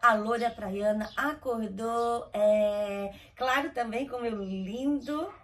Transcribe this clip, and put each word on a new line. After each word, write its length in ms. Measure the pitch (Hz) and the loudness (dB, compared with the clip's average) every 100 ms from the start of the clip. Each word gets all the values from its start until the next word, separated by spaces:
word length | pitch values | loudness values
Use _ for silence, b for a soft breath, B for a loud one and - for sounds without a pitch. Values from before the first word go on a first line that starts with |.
A 140 | 240 214 | 6 4
loira 340 | 214 233 233 | 2 0 0
praiana 580 | 226 208 196 208 214 214 - | -2 -6 -2 0 0 -2 -2
acordou, 1120 | 277 311 262 226 220 190 226 233 233 233 - | -2 -2 -4 -2 -2 -4 -2 0 0 0 -4
é, 800 | 208 208 214 208 208 208 202 196 B B - | 2 4 6 4 2 -2 -2 -6 B B -4
claro, 340 | 254 262 294 | 0 2 0
também 340 | - 240 220 277 | -2 -4 -2 -4
com 100 | 247 | -4
meu 260 | 240 214 | -4 -4
lindo 880 | 196 190 185 226 269 285 240 294 370 381 | -6 -6 -6 -4 0 -2 -2 -4 -4 -10